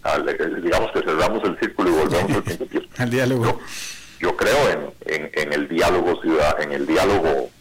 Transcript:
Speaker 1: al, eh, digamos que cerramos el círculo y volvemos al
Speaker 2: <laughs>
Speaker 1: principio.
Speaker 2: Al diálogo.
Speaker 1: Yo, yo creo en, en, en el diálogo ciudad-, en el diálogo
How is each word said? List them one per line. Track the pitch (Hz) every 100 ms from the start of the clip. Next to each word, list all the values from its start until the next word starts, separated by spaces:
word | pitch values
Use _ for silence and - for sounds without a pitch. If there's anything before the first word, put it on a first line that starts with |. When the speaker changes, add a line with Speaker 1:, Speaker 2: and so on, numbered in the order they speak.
Speaker 1:
al, | 76 76 73
eh, | 80 - -
digamos | 85 92 95
que | 98
cerramos | 90 78 87 107
el | 101 80
círculo | 110 - 92
y |
volvemos | 80 78 85 95
al | 104
Speaker 2:
<laughs> |
Speaker 1:
principio. | - - - - - -
Speaker 2:
Al | 123
diálogo. | 127 127 131
Speaker 1:
Yo, | 113 110 - - - - - -
yo | 87 -
creo | - 143 120 76 71 - -
en, |
en, | 78 76
en | 78 76
el | 73 73
diálogo | 82 85 90 85 80
ciudad-, | 82 78 76 76
en | 73
el | 71 69
diálogo | 80 95 98 80 67 62 -